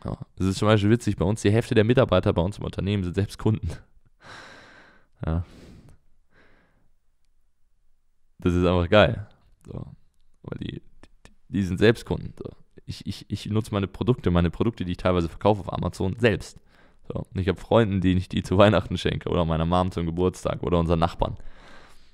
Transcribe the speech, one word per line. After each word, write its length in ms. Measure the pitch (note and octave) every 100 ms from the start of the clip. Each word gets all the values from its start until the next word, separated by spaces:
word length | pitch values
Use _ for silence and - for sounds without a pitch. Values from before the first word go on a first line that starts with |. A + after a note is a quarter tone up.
Ja, 140 | - - - -
es 80 | F#2+
ist 120 | F#2+
zum 100 | G#2+
Beispiel 220 | A2 G2+
witzig, 260 | A#2 G#2+ G2
bei 100 | E2+
uns, 160 | A2
die 100 | -
Hälfte 220 | A2+ -
der 100 | G#2+
Mitarbeiter 500 | G#2+ B2+ A#2 F#2 G2+
bei 80 | F2
uns 160 | E2+ -
im 80 | -
Unternehmen 380 | - F#2 G2+
sind 120 | F2+ F#2
selbst 220 | G2 -
Kunden. 320 | A2 F#2 D#2+ - - _ _ _ - - - - - - - _ _ - D#2
Ja. 200 | E2 - - - - - - _ _ _ _ _ _ _ _ _ _ _ _ _ _ _ _ _ _ _ _ _ _ _ -
Das 140 | F2+
ist 120 | F2 F2+
einfach 240 | F2+ E2+
geil. 380 | G#2 F#2 G2+ - _ _ _ -
So. 200 | - - - - _ - -
Weil 140 | - -
die, 220 | - - - - - _ -
die, 60 | - -
die 140 | G2
sind 140 | F2+ F2+
selbst 280 | G#2+ A#2 -
Kunden. 280 | D#2+ - -
So. 120 | - - - - -
Ich, 200 | - -
ich, 200 | - -
ich 160 | G#2 G#2
nutze 260 | G#2+ -
meine 140 | G2+ F#2+
Produkte, 440 | - G2 B2 F#2
meine 180 | F2 E2+
Produkte, 360 | - F#2+ - F2+
die 60 |
ich 60 | F2
teilweise 320 | F#2 F2+ E2
verkaufe 320 | - G2+ G#2
auf 120 | E2+
Amazon, 420 | - F2+ - F#2+ F#2
selbst. 400 | A2+ F#2+ - - _ _ _ _ -
So. 180 | - -
Und 60 | F#2+
ich 80 | F#2
hab 120 | F2
Freunden, 420 | - A2+ A2 F#2+
denen 160 | F#2 F#2
ich 120 | F#2
die 140 | -
zu 140 | - F#2
Weihnachten 400 | G#2 F2 - F#2
schenke 320 | - - D#2
oder 160 | E2 E2
meiner 200 | D#2+ E2
Mom 260 | F2+ F#2
zum 140 | F2 E2
Geburtstag 580 | E2+ F2+ - - -
oder 160 | D2 F2
unseren 200 | E2 E2
Nachbarn. 380 | D#2+ - - - - - - - - - -